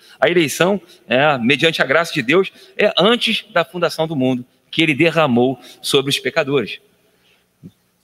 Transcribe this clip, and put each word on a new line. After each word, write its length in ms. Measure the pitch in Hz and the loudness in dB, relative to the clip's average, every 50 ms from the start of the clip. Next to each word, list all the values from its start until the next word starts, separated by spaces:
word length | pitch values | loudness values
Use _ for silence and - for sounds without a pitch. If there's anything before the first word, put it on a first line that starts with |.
| _ - - - | _ -18 -4 -2
A 80 | 127 156 | 0 2
eleição, 520 | 175 175 160 127 - - 165 185 208 185 - _ - _ _ - | 2 2 0 0 0 0 0 0 0 -2 -6 _ -20 _ _ -2
é, 300 | 117 131 147 156 143 123 | 0 2 2 2 2 0
mediante 420 | 110 123 147 127 165 165 156 - | 0 0 0 2 2 0 0 0
a 60 | 156 | -2
graça 260 | 131 135 131 131 - | 0 0 0 0 -2
de 100 | - 156 | -4 -6
Deus, 300 | 113 120 156 190 190 - _ - - - - | -2 0 0 0 0 -2 _ -20 -20 -16 -4
é 160 | - 196 202 - | -2 0 0 2
antes 500 | - 175 220 240 240 - 233 208 - - _ | 2 2 2 2 0 0 -4 -4 -6 -8 _
da 120 | - 170 160 | -4 -4 -4
fundação 420 | - - 175 170 147 - - 160 | -4 -4 -4 -4 -4 -2 -4 -6
do 80 | 160 165 | -4 -2
mundo, 300 | 135 127 127 131 123 120 _ _ _ _ - | -2 0 0 -2 -2 -6 _ _ _ _ -8
que 120 | - 156 | -2 0
ele 120 | 160 156 143 | 0 0 2
derramou 640 | 123 165 165 156 165 156 135 117 120 123 131 131 - - - - - | 2 0 0 2 0 0 2 2 2 2 2 0 -6 -12 -20 -20 -12
sobre 300 | - - - 139 131 139 | -6 0 0 0 0 0
os 80 | - - | -4 -4
pecadores. 600 | - 180 - 170 151 131 143 135 104 - - - _ _ _ _ _ _ _ _ _ _ _ _ _ _ _ _ - - _ _ _ _ _ _ | -4 -4 -4 -2 -2 0 -2 -2 -2 -4 -10 -16 _ _ _ _ _ _ _ _ _ _ _ _ _ _ _ _ -20 -20 _ _ _ _ _ _